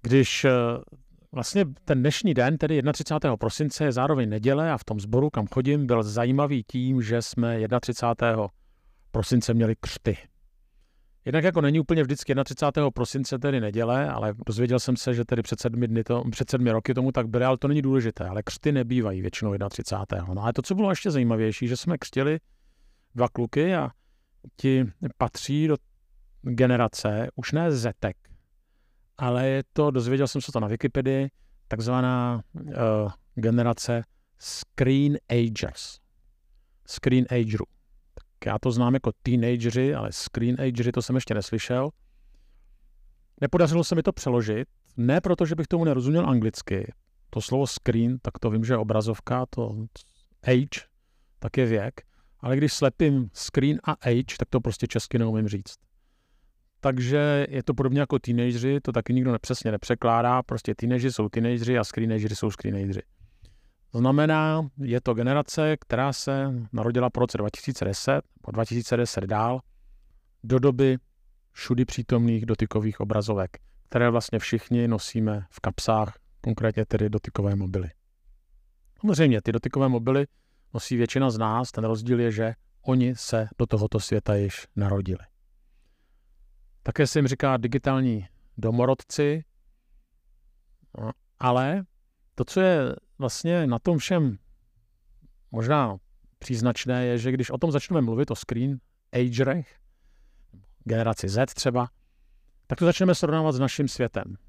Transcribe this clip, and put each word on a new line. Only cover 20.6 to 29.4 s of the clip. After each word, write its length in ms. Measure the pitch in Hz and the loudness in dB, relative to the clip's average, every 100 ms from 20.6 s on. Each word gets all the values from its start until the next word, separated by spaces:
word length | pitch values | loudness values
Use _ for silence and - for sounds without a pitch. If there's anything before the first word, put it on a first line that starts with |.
co 140 | - 190 | -2 0
bylo 140 | 202 | 2
ještě 220 | 170 202 | 0 0
zajímavější, 560 | 143 120 110 110 104 120 | 2 2 2 0 0 -4
že 100 | 123 | -2
jsme 200 | 170 170 | -2 -4
křtili 420 | - 131 139 160 _ _ _ _ _ _ _ 120 | -4 -2 0 -2 _ _ _ _ _ _ _ 0
dva 120 | 123 | 0
kluky 460 | - 117 143 170 180 | 0 -2 2 2 0
a 160 | 131 - _ _ _ _ - _ | -2 -8 _ _ _ _ -20 _
ti 360 | 135 131 123 - 151 - | 2 2 2 -4 -10 -2
patří 500 | 120 - - 143 156 | -4 -2 -4 0 2
do 100 | 147 _ _ _ _ - - | 0 _ _ _ _ -20 -12
generace, 840 | 127 120 127 123 113 - 107 104 - - | -6 2 4 4 2 0 -2 -2 -4 -8
už 160 | 127 | -4
ne 200 | 151 170 | 0 0
zetek, 460 | 139 113 - 104 - _ - _ _ _ _ _ _ _ - | 0 -2 -4 -6 -6 _ -20 _ _ _ _ _ _ _ -6
ale 260 | 131 123 | -2 0